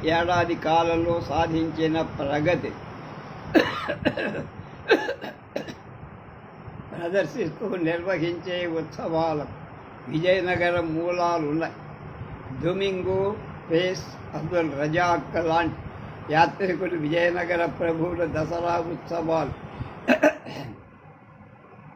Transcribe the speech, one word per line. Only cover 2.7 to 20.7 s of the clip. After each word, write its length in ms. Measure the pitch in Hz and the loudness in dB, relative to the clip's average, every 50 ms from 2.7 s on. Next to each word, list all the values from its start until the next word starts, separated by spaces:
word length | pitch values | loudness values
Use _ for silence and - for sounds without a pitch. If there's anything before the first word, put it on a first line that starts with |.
| - - - - - - - - - - - - - - - - - 330 - - - - - - 294 - - 254 - - 320 - 202 160 - - - - - - - - - - 440 - - - 554 - - - - - - - - - - - - - - - - - - - - - - - - - - - - - - - - - - - | -6 -8 -12 -12 -12 -12 -12 -12 -12 -12 -12 -12 -14 -12 -2 4 6 6 6 4 0 -4 -4 -4 -4 -2 0 0 0 0 -2 -4 -4 -6 -8 -8 -12 -14 -14 -14 -16 -6 0 2 2 2 2 -2 -8 -8 -10 -12 -14 -14 -16 -10 -8 -8 -8 -8 -12 -14 -16 -18 -16 -16 -16 -16 -16 -16 -18 -18 -18 -18 -18 -18 -18 -16 -16 -14 -14 -14 -14 -12
ప్రదర్శిస్తూ 840 | - 160 170 170 185 196 170 151 - 247 190 - 151 - 226 190 - | -10 -8 -4 0 2 2 2 2 0 -2 -2 -2 -4 -4 -4 -4 -2
నిర్వహించే 920 | 185 165 160 170 170 175 196 185 156 160 170 175 170 - 185 175 175 175 | 0 2 2 2 0 0 0 0 0 0 0 -2 -4 -4 -4 -2 -2 -2
ఉత్సవాల 800 | 170 165 165 156 156 - - 254 175 160 160 165 165 156 151 135 - - - - - - - - - - - - 127 | -2 -2 -2 -4 -6 -6 -6 -4 0 2 2 2 2 2 0 -2 -6 -8 -12 -14 -14 -16 -16 -16 -16 -16 -14 -8 -4
విజయనగరం 840 | 135 156 170 180 190 190 175 180 180 170 175 175 175 175 165 165 156 | -2 2 4 6 6 6 4 2 2 4 4 4 4 2 2 0 0
మూలాలు 540 | 160 170 175 175 175 170 175 170 165 156 147 | 0 0 2 2 2 4 4 2 2 2 2
ఉన్నాయి. 240 | 151 165 160 139 110 - - - - - - - - - - - - - - - 127 127 143 | 2 0 0 -2 -4 -8 -14 -14 -14 -14 -12 -12 -12 -12 -10 -10 -12 -12 -10 -10 -6 -2 0
డొమింగో 720 | 170 185 196 196 196 190 185 175 185 190 190 196 202 214 214 - - - - - - | 0 2 2 0 0 0 0 0 0 2 2 2 0 -2 -4 -8 -10 -12 -12 -2 2
పేస్, 360 | 165 165 180 185 185 185 - - - - - - - | 4 4 4 2 0 -2 -6 -10 -12 -14 -12 -8 -6
అబ్దుల్ 380 | 151 156 165 180 175 165 151 139 139 | -6 -4 0 2 2 2 2 0 0
రజాక్ 560 | 151 151 156 175 175 175 170 151 - - - | 0 2 4 4 4 4 4 2 0 -2 -2
లాంటి 440 | 170 170 160 160 170 170 156 - - - - - - - - - - - - | 0 2 4 4 4 2 2 -2 -4 -8 -12 -12 -12 -12 -12 -12 -10 -4 2
యాత్రికులు 680 | 151 160 175 - - - 196 185 175 151 185 170 175 165 | 6 6 6 6 4 2 0 0 0 0 0 -2 -2 -2
విజయనగర 680 | 151 147 165 170 175 175 175 180 175 170 175 170 170 | 0 0 2 4 4 4 4 2 0 0 2 2 2
ప్రభువుల 600 | 160 - - 175 165 165 160 160 180 170 170 170 | 0 0 0 0 0 2 2 0 0 0 0 -2
దసరా 540 | 160 143 156 160 156 175 170 175 170 175 175 | 0 0 -2 -2 -2 -2 -2 0 0 0 0
ఉత్సవాలు 840 | 165 170 165 - - - 170 170 160 160 165 160 147 127 - - - - - - - - - - - - - - - 311 - - - - - - - - | 0 -2 -6 -6 -6 -4 -4 -2 0 2 2 2 0 0 -4 -8 -10 -12 -10 -10 -10 -10 -10 -2 2 2 4 6 6 4 4 2 -4 -12 -12 -12 -12 -12